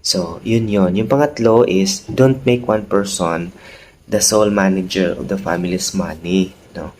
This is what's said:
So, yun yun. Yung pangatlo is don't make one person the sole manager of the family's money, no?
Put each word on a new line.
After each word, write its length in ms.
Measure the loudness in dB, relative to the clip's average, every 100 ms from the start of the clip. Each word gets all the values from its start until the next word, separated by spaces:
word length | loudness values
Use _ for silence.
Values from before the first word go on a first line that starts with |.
So, 400 | -4 -4 -4 -8
yun 240 | -2 -2 0
yun. 320 | 2 2 0
Yung 120 | 0
pangatlo 540 | 2 2 2 4 4 4
is 320 | 2 0 -4 -8
don't 320 | 2 2 2
make 220 | 0 0 0
one 240 | -2 0
person 640 | -2 -2 -4 -4 -4 -6 -12 -20 -20 -20 _ _
the 120 | -2
sole 280 | 2 4 2
manager 640 | 2 2 2 -2 -2 0 -2
of 120 | -6
the 80 | -6
family's 560 | -2 -2 -2 -4 -4
money, 600 | -4 -6 -8 -2 0 0 -6 -18
no? 200 | -14 -14 -16